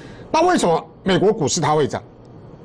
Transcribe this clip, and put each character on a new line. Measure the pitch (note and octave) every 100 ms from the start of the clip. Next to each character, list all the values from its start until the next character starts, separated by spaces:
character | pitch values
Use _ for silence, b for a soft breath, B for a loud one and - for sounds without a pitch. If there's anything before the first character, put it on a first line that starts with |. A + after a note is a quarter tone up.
| B B B
那 | D#4 F4
为 | E4
什 | F#3+
么 | D#3 - -
美 | F#3+ F3+
国 | F#3+
股 | G#3 C3
市 | F3
它 | D3
会 | D#3 C3
涨？ | G2 - - - - - -